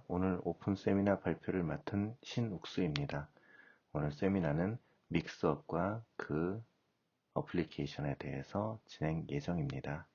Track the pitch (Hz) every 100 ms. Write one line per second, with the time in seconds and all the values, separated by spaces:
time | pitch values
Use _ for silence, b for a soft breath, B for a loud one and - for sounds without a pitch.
0 | - 87 95 90 87 85 - 95 - 98
1 | 101 95 87 82 - 92 82 73 - 101
2 | 107 120 - - 113 85 - - 87 73
3 | 71 71 73 B B B B B B 76
4 | 73 73 98 98 80 76 92 120 b b
5 | - 82 - - 85 73 - 82 92 110
6 | 113 - - 76 87 107 113 _ _ _
7 | _ _ _ - 71 90 - - 71 -
8 | 71 67 73 69 69 101 107 110 - -
9 | 78 80 - 71 78 87 71 67 71 73
10 | -